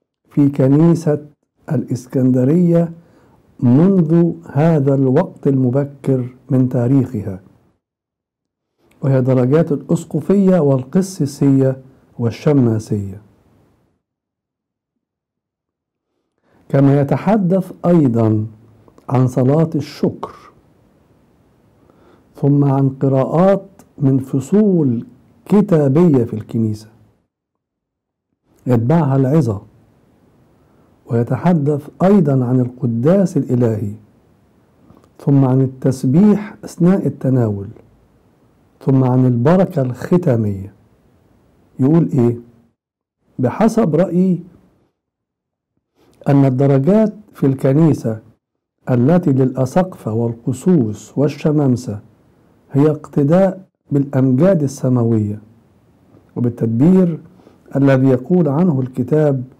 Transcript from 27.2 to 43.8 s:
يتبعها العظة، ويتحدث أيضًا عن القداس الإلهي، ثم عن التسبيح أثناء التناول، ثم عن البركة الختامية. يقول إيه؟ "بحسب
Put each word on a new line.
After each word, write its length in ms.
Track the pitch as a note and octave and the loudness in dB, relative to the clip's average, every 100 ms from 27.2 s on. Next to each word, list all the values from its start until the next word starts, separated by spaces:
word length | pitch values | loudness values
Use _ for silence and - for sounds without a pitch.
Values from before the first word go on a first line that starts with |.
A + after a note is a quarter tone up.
| _ _ _ _ _ _ _ _ _ _ _ _ _ _ B2+ | _ _ _ _ _ _ _ _ _ _ _ _ _ _ -2
يتبعها 500 | A#2 A#2 E3+ C3+ C3+ | -2 2 0 2 0
العظة، 460 | B2+ D#3+ A#2+ G2+ - _ _ _ _ _ _ _ _ _ _ _ _ _ - | 2 0 0 -6 -12 _ _ _ _ _ _ _ _ _ _ _ _ _ -6
ويتحدث 800 | A#2 A#2+ A#2+ E3+ E3+ C#3 C#3+ - - | -4 -4 -2 0 0 0 -4 -8 -2
أيضًا 420 | F#3 G3+ D3 C3 | 2 2 2 0
عن 160 | B2 B2+ | 0 -2
القداس 760 | B2 - B2 A#2 C#3+ G3+ F3 C#3+ | -2 -6 -6 -2 0 2 0 -4
الإلهي، 560 | B2 B2 A#2 G2+ G2+ G#2 _ _ _ _ _ _ _ _ _ - _ - | -2 -2 0 -2 -8 -12 _ _ _ _ _ _ _ _ _ -20 _ -8
ثم 260 | D3 C#3 | 0 2
عن 160 | C3 C3 | 2 0
التسبيح 960 | C3 - C3+ B2+ C3 D#3+ G#3 G3+ - - | -2 -2 -6 -4 0 2 4 2 -4 -18
أثناء 420 | - - E3+ G3 C#3+ | -18 0 0 2 -2
التناول، 600 | - C3+ C3 A2 G2+ G2+ - _ _ _ _ _ _ _ _ _ _ | -4 -2 0 -2 -4 -10 -18 _ _ _ _ _ _ _ _ _ _
ثم 240 | - C3 | 0 2
عن 220 | B2+ B2+ B2+ | 2 2 2
البركة 560 | A#2+ C#3 F#3+ F#3 C#3+ | 2 2 2 2 -2
الختامية. 920 | B2+ A#2+ - F3+ E3+ A2+ G#2 F#2+ G2+ _ _ _ _ _ _ _ _ _ _ - | -4 -6 -2 0 2 0 -2 -6 -12 _ _ _ _ _ _ _ _ _ _ -4
يقول 280 | C3 E3 - | 0 2 2
إيه؟ 260 | C3+ A#2 A2 - _ _ _ _ _ _ _ _ - | 0 0 -2 -14 _ _ _ _ _ _ _ _ -6
"بحسب 560 | B2 - A3 A3+ | -6 0 0 0